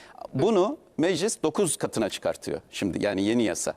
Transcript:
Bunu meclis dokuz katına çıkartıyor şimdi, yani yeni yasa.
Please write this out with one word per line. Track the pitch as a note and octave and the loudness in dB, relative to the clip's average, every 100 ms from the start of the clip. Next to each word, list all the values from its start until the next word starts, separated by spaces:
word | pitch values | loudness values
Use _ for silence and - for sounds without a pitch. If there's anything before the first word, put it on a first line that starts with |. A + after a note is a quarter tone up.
| - - - | -20 -18 -8
Bunu | - F3+ G#3 G3+ D#4 - - | 0 4 4 2 -2 -8 0
meclis | E3+ D#3+ G#3 - | 0 2 -2 0
dokuz | D#3 D3+ F3+ - | -2 2 0 0
katına | D3+ - G2+ | -4 -2 -2
çıkartıyor | - F2 E2 - D2+ - | -2 -4 -4 -6 -8 -8
şimdi, | - G2+ F#2+ | -4 -2 0
yani | G2+ F#2+ | 0 0
yeni | G2+ A#2+ | 2 2
yasa. | G#2+ E2 - | 0 0 -4